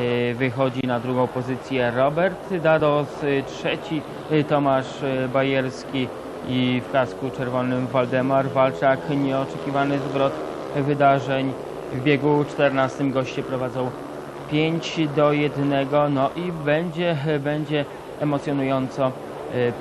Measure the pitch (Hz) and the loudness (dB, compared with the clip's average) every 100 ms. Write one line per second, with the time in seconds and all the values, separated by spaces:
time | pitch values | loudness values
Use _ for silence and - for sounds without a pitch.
0 | 123 120 120 120 131 120 131 123 127 120 | 0 0 0 0 0 2 0 0 -2 -2
1 | 123 127 123 127 123 127 - 131 120 120 | 0 0 0 0 -4 -6 -2 0 2 2
2 | 139 151 185 180 - 185 160 160 151 147 | 2 2 0 -2 -4 0 4 4 4 2
3 | 135 - 147 139 139 - 160 135 - 156 | 0 -2 0 0 -2 -4 -4 -4 -4 -6
4 | - - - 156 147 147 143 131 127 - | -6 -10 0 2 4 2 4 2 0 -4
5 | 143 131 131 135 135 135 131 - - 139 | -4 -2 0 0 2 2 0 -4 -6 -4
6 | 127 - - - - 127 127 127 - 139 | -4 -6 -10 -8 -4 0 2 2 0 0
7 | 120 - 131 123 127 127 127 127 127 131 | 0 -2 -6 -4 -2 -2 0 -2 0 0
8 | 123 131 127 135 131 135 131 131 139 131 | 2 2 2 2 2 2 2 4 2 2
9 | - 143 139 135 135 160 147 139 143 139 | 0 -2 0 0 -2 -6 -2 0 0 0
10 | 135 135 135 - 156 - - 147 139 143 | -2 0 0 0 -6 -8 -6 -2 0 4
11 | 143 139 127 135 135 - - - - 131 | 6 6 2 0 -2 -4 -8 -10 -8 -2
12 | 143 139 143 147 139 - 143 135 131 - | 2 4 4 2 2 2 2 4 0 0
13 | 139 131 127 - 131 131 127 127 127 - | 0 0 -2 -4 -4 -4 -4 -4 -4 -6
14 | - - - - - 151 160 165 - - | -10 -10 -12 -12 -2 2 2 0 -2 -2
15 | 151 143 147 147 147 139 143 139 135 147 | 0 4 4 4 2 0 0 2 2 2
16 | 147 139 139 170 180 165 147 151 175 156 | 4 2 0 0 -6 -4 0 0 0 -2
17 | 175 156 151 151 143 151 147 151 135 - | 0 0 0 0 0 -2 -2 -2 -2 -8
18 | - - 151 143 143 143 135 135 131 - | -14 -4 -2 0 -2 -2 0 0 -2 0
19 | 131 127 - - - 123 120 113 | -2 -2 -10 -10 -6 -2 0 -2